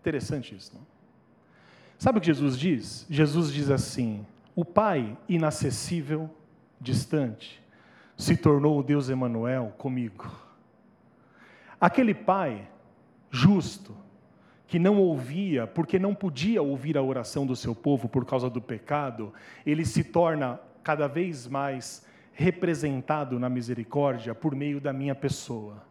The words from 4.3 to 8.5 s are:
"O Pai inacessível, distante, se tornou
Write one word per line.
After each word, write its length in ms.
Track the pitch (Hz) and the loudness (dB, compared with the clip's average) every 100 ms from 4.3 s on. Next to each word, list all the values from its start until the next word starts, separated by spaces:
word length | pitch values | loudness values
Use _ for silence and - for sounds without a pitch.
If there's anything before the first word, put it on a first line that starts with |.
| - - | -18 -10
"O 100 | - | -6
Pai 520 | 170 - 214 165 113 107 - | 0 2 4 2 -2 -8 -2
inacessível, 1000 | 175 156 151 147 120 - 175 139 156 156 - - _ _ _ | 0 2 0 -2 -2 -4 -4 -2 -4 -6 -12 -20 _ _ _
distante, 800 | 117 - - 156 131 110 - - - - - - - - | -2 -2 0 0 0 -4 -14 -20 -20 -20 -20 -20 -20 -8
se 200 | - 165 | 2 4
tornou 420 | - | 6